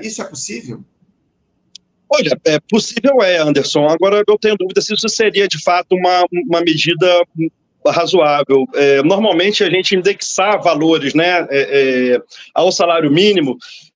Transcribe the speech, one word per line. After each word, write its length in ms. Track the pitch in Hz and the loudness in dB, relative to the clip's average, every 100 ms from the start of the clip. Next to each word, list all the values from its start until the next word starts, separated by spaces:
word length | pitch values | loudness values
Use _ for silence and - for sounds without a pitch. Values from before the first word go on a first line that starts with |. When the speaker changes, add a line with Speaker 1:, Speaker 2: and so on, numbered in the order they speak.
| - | -10
Speaker 1:
Isso 160 | 160 | -12
é 40 | - | -12
possível? 560 | 147 - 226 131 107 - _ _ _ _ _ _ _ _ - _ _ - | -12 -12 -12 -14 -16 -18 _ _ _ _ _ _ _ _ -20 _ _ -2
Speaker 2:
Olha, 280 | 294 156 - 160 | -2 0 -2 0
é 140 | 151 | -2
possível 640 | - 226 - 233 269 262 | 0 -2 -2 -2 0 2
é, 160 | 185 170 | 2 2
Anderson. 500 | 151 143 - 151 147 | 0 0 0 0 0
Agora 360 | 165 190 208 208 | 2 2 2 2
eu 100 | 208 | 2
tenho 200 | 214 208 | 0 -2
dúvida 240 | 185 190 | -2 -4
se 120 | - | -4
isso 140 | 208 220 | -4 -4
seria, 400 | - 214 185 196 | -2 0 0 -2
de 140 | 156 | -2
fato, 340 | 185 175 - 185 | -2 -2 0 0
uma, 280 | 180 180 180 | 2 2 0
uma 300 | 175 170 170 | -2 -2 0
medida 640 | 170 156 160 160 180 175 175 160 160 - _ _ 143 | 0 0 -2 0 2 2 0 -4 -6 -8 _ _ -2
razoável. 800 | 160 170 185 151 143 139 135 127 143 | 0 0 2 2 0 2 0 0 0
É, 260 | 143 139 | 2 4
normalmente, 600 | 147 196 214 165 196 208 | 2 2 0 0 0 0
a 60 | 190 | 0
gente 260 | 185 180 180 | 0 0 0
indexar 640 | 185 196 - - 196 202 | 0 -2 -4 -2 0 0
valores, 520 | 175 147 160 160 139 | 0 0 2 0 0
né, 340 | 151 175 175 151 | 0 0 0 -2
é, 640 | 139 123 139 135 127 127 123 | -2 0 0 2 0 0 0
é, 60 | - - - | -4 -20 -8
ao 180 | - 180 | 0 0
salário 380 | 180 175 165 151 | 2 0 2 0
mínimo, 460 | 151 208 196 139 120 - - - | 2 2 2 -2 -4 -12 -20 -20